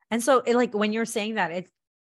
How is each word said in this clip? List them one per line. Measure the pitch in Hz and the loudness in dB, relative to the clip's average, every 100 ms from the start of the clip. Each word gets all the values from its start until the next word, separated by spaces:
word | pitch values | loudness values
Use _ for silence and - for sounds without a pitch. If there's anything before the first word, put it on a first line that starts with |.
| - | -6
And | 233 | -2
so | 240 254 | 2 2
it, | 240 240 | 4 2
like, | 240 | 2
when | 208 214 | 0 0
you're | 220 | -2
saying | 226 220 208 220 | -2 -4 -4 -2
that, | 170 | -2
it | 180 175 _ _ _ | -4 -10 _ _ _